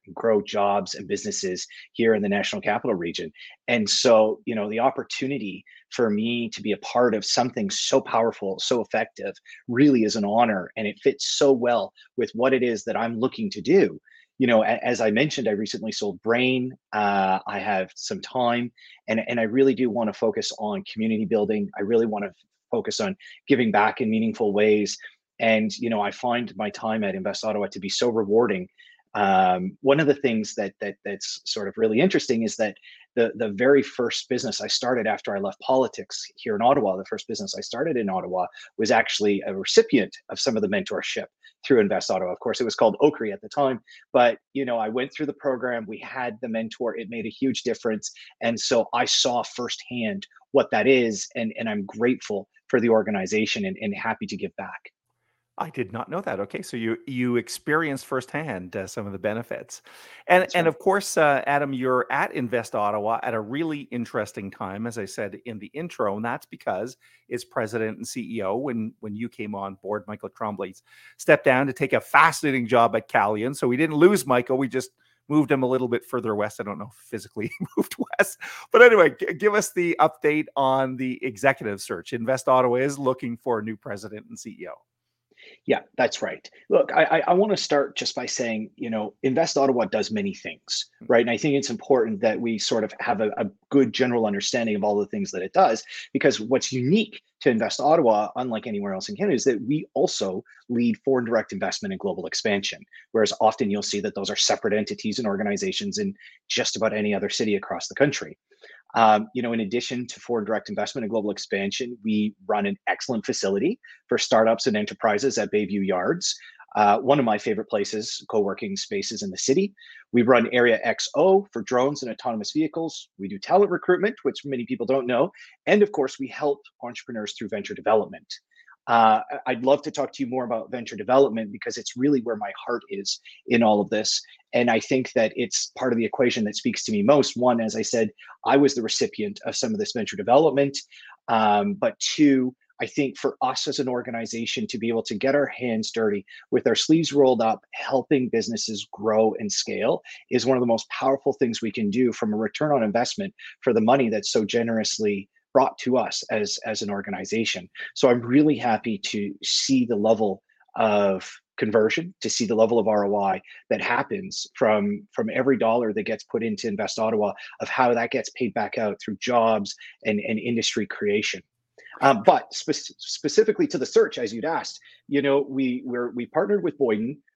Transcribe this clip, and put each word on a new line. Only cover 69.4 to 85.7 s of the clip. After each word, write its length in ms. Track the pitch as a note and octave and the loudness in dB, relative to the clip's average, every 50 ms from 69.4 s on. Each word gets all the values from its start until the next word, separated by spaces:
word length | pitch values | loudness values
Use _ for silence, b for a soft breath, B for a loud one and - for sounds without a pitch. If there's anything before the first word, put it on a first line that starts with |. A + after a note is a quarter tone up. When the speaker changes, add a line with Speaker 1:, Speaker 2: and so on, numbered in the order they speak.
| G#2+ G#2+ G#2 | -10 -8 -8
Speaker 2:
on 220 | G2 G2 G2 F#2+ | -8 -8 -10 -10
board, 300 | - - F#2 G#2 G#2 F#2 - | -12 -8 -6 -6 -6 -6 -8
Michael 220 | G#2+ - - G2 | -12 -12 -12 -14
Tremblay, 440 | - - A2+ G#2+ G#2 F#2 G2 F#2+ F#2+ - b b b b b b b _ | -10 -8 -6 -6 -6 -6 -8 -10 -10 -16 b b b b b b b _
stepped 260 | - - D#3 C#3+ - | 4 4 4 6 6
down 240 | C#3+ B2+ B2+ C#3 C#3 | 4 4 4 2 0
to 60 | B2+ | 0
take 180 | - D3+ - | -2 -2 0
a 100 | - A2+ | 0 0
fascinating 640 | - - - C#3+ D#3 E3 D3+ - - D3 C3 C3 A#2+ | 0 4 6 6 6 6 4 2 0 0 0 0 0
job 300 | G#2+ B2+ A#2+ A#2 A#2 G#2 | 4 4 6 6 6 4
at 140 | A2+ - - | 0 -4 0
Calian. 440 | - A#2+ G2+ G#2 A2 G#2 A2 C3 C#3+ | 2 2 2 2 0 -2 -2 -4 -4
So 140 | - - B2 | -2 0 0
we 100 | B2 B2+ | 2 2
didn't 200 | D#3+ D#3 D3+ C#3+ | 0 0 4 6
lose 280 | E3 G3 G#3 F3 C3 | 8 8 8 6 2
Michael, 320 | C3+ B2+ B2 B2 - C3 B2+ | 2 2 2 2 0 0 0
we 120 | C#3 B2 | 0 -2
just 220 | A#2 C3 B2 - - _ _ _ _ _ _ - | -2 -4 -6 -6 -14 _ _ _ _ _ _ 0
moved 220 | D3 D#3 D3 - | 2 2 4 4
him 120 | D3 C3+ C3 | 2 0 2
a 40 | B2 | 0
little 200 | C3 B2+ B2+ A#2+ | 0 0 0 0
bit 160 | A#2+ - - | -2 -4 -4
further 320 | - - B2 A2 A2+ G#2 | -4 -6 -4 -2 -2 -2
west. 240 | G#2 G#2 G#2+ - - | -2 -2 -4 -4 -8
I 40 | G#2 | -10
don't 160 | G2+ G2+ D#2 | -8 -8 -10
know 100 | G2+ C3 | -12 -14
if 60 | - - - - | -16 -20 -16 -12
physically 400 | - G#2+ F#2 - _ - G#2+ - | -12 -12 -12 -12 _ -8 -8 -8
<laughs> 120 | - - | -8 -10
he 60 | - - - - | -10 -6 -4 -4
moved 180 | - - - - B3 - - - | -4 -4 -6 -8 -8 -8 -2 -2
west, 220 | G3+ - - B B B B B B B | -2 -2 -2 B B B B B B B
but 100 | - A3 | 6 8
anyway, 340 | B3 B3 A3+ G#3 E3+ D3+ B2 - | 8 10 10 8 6 4 4 0
g-, 140 | - - F3 | -4 -6 -4
give 200 | C3 G3+ G#3 G#3 | 0 0 2 2
us 180 | G#3 - - | 2 -2 -2
the 240 | - F3+ F3 E3+ E3 - | -2 -2 0 0 2 2
update 480 | D3+ D#3 - - - D3+ D3+ D#3 D3+ - _ | 2 2 2 0 0 0 0 0 -2 -4 _
on 420 | C#3 C3+ C3 C3 C3+ C3+ C3 C3 B2 | 0 0 2 2 2 0 -2 -2 -4
the 260 | C3 B2+ B2 - - | -4 -6 -6 -6 -6
executive 580 | C3 A2+ G2 - C3+ C3 - - G#2+ G2+ G2 | -8 -6 0 0 0 0 0 -4 -6 -6 -6
search. 320 | - - G#2 E2+ - - C3+ | -6 -8 -8 -8 -6 -8 -8
Invest 340 | A#2 A#2 A#2 C3 C3 - C#3+ | -6 -2 -2 -2 -2 2 2
Ottawa 300 | C3 B2+ B2+ B2 A#2+ B2+ | 4 4 4 4 2 2
is 200 | C3 D3 C#3+ C#3 | 0 0 -2 -2
looking 400 | C#3 C3+ C3 C3 - A#2+ A#2 - | -2 -2 -2 -2 -4 -8 -10 -8
for 220 | _ C3 A#2+ G#2+ | _ -2 -2 -2
a 40 | G#2+ | -2
new 140 | A2 A2 - | -6 -10 -10
president 480 | _ C3 G2+ G2+ G#2 G2+ G#2+ G#2+ - - | _ -12 -12 -12 -12 -14 -14 -16 -16 -18
and 120 | A#2 - | -20 -18
C 180 | - A#2 F#2+ - | -16 -18 -16 -14
E 60 | F#2 E2 | -14 -16
O. 60 | - - _ _ _ _ _ _ _ _ _ _ B B B B B B B | -16 -18 _ _ _ _ _ _ _ _ _ _ B B B B B B B
Speaker 1:
Yeah, 140 | - | 0